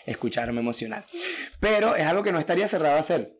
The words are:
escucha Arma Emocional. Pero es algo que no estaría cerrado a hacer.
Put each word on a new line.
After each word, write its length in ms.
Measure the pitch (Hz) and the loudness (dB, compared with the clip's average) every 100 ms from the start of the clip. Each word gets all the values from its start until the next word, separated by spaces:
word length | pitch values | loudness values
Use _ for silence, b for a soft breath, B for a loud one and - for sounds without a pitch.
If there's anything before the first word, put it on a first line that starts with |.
escucha 380 | - 110 117 - | -10 -6 -4 -2
Arma 180 | 117 117 | -2 -2
Emocional. 460 | 117 117 113 107 - 339 B 339 B - | -2 -2 -6 -8 -12 -10 B -8 B -2
Pero 340 | 208 214 220 | 2 4 4
es 100 | 170 | 2
algo 200 | 156 185 | 2 2
que 80 | 208 | 0
no 80 | 170 | 0
estaría 260 | 147 175 208 | 0 0 2
cerrado 300 | 185 151 151 | 2 4 4
a 40 | |
hacer. 360 | 151 160 104 | 2 0 -2